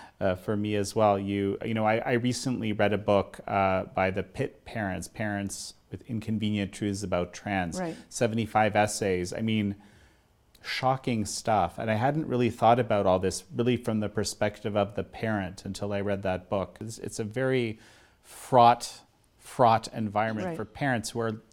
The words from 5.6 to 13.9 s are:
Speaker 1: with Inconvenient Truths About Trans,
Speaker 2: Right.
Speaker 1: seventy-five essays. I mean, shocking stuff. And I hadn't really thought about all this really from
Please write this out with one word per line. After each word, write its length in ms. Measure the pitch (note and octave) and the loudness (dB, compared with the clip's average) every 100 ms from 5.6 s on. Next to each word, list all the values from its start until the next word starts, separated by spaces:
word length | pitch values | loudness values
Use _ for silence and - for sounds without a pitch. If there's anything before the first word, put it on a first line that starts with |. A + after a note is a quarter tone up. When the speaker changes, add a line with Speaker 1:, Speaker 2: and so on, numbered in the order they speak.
| - - _ | -14 -18 _
Speaker 1:
with 200 | G2 - | -14 -8
Inconvenient 640 | A2+ G#2 A2 G#2+ G#2 G2 | -8 -4 -2 0 0 -2
Truths 300 | - G#2 G2+ | -4 -4 -4
About 300 | G2+ F2+ F2+ | -2 -2 -2
Trans, 460 | - - G2 F2 A#2+ | -6 -4 -2 -2 -4
Speaker 2:
Right. 160 | F3 - - | -8 -8 -10
Speaker 1:
seventy-five 640 | - A#2 A2+ G#2+ G#2+ A2 G#2 | -2 0 0 0 2 4 4
essays. 560 | G#2+ - G#2 F2+ F2+ | 2 2 0 0 -2
I 100 | - | -4
mean, 340 | A2+ A2 G2+ G2+ - - - _ _ _ _ _ | 0 0 0 -4 -12 -20 -20 _ _ _ _ _
shocking 600 | - - C3 C3 - A#2 G#2 | -10 -2 0 0 0 -2 -2
stuff. 520 | - - G#2+ F2 - | -4 0 2 2 -2
And 140 | A2+ | -2
I 40 | A2 | 0
hadn't 320 | B2+ D3+ D#3 | 0 0 -2
really 220 | B2 B2 | 0 0
thought 300 | A2 A2+ A#2+ | 4 6 6
about 260 | A2 G#2 G2 | 4 2 4
all 140 | F#2 | 4
this 240 | F#2+ - - B2 | 2 -4 -6 -2
really 220 | A#2+ A#2 | 0 0
from 220 | B2 | 0